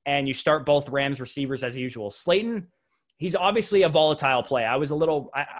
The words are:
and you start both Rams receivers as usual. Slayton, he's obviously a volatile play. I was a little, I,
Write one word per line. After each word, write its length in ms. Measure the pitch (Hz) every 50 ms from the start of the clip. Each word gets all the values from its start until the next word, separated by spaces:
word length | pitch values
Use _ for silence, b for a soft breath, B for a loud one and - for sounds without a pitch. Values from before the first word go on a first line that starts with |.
| - 143
and 200 | 143 143 139 139
you 60 | 131
start 320 | - - 160 151 156 131
both 240 | 143 147 143 143 143
Rams 320 | 131 139 139 139 143 131
receivers 420 | 127 - - 143 139 131 135 123 127
as 120 | 123 120
usual. 340 | 131 127 127 117 117 104 101
Slayton, 580 | - - - 170 175 202 220 233 233 208 175 - _ _ _ _ _ _ _ _ _ -
he's 180 | 165 185 175
obviously 480 | 185 180 202 208 233 208 - 208 196 185
a 60 | 160
volatile 520 | 151 160 156 156 151 - 147 135 131 123
play. 240 | 117 - 139 123 113
I 120 | 110 123 139
was 120 | 151 143
a 60 | 147
little, 340 | 151 160 160 156 143 123 - -
I, 100 | 139 143 - - -